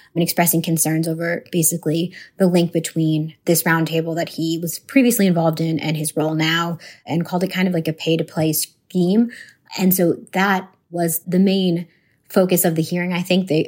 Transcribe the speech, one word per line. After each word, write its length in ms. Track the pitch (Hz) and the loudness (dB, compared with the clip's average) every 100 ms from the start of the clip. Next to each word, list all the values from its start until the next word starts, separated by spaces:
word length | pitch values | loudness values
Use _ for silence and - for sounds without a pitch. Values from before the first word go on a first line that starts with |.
| _ 170 | _ -2
and 80 | |
expressing 380 | 165 - 170 165 | -2 0 0 0
concerns 480 | 170 165 156 160 160 | 0 0 0 0 -2
over 340 | 160 170 170 - | -4 -4 -6 -4
basically 640 | 175 165 170 156 165 175 - - - | -2 0 -2 -2 -2 -4 -8 -18 0
the 100 | 185 | 2
link 240 | 175 170 | 4 2
between 640 | 165 - 165 160 156 156 - | -2 -4 -2 0 0 -2 -4
this 200 | - 165 | 0 0
roundtable 520 | 170 165 160 160 165 165 | 2 0 0 -2 -2 -6
that 140 | 165 | -6
he 280 | - 160 165 | -4 -4 -4
was 220 | 170 - | -6 -10
previously 480 | - 269 240 - 196 | 0 2 4 4 2
involved 320 | 165 165 160 | 4 2 0
in 180 | 165 156 | -2 -2
and 200 | 156 156 | -2 -4
his 180 | 151 160 | -4 -2
role 200 | 156 156 | -2 0
now, 420 | 156 165 170 160 - - - | 0 0 -2 -6 -12 -20 -6
and 200 | 170 165 | -4 -2
called 180 | 180 | -2
it 80 | 180 | -2
kind 160 | 180 185 | 0 0
of 60 | |
like 160 | 170 160 | 0 -2
a 20 | |
pay-to-play 640 | 156 160 160 160 165 160 | -4 -2 -2 -2 -2 -2
scheme. 760 | 156 - _ _ 185 175 214 240 - - _ _ - | -2 -6 _ _ 0 2 2 2 -4 -20 _ _ -2
And 160 | 185 | 0
so 200 | 185 170 - - | 2 2 0 -4
that 420 | 185 202 190 190 _ _ | -2 0 0 -4 _ _
was 300 | 170 170 - 175 | -4 -4 -4 0
the 100 | 180 | 2
main 520 | 190 190 180 170 170 _ _ _ - | 4 2 0 0 -4 _ _ _ -2
focus 340 | 196 185 180 | 2 4 2
of 120 | 180 160 | 2 0
the 60 | |
hearing. 300 | 160 180 180 | -2 -4 -2
I 100 | 175 | -2
think 280 | 180 185 185 | 0 0 2
they, 140 | 156 | 0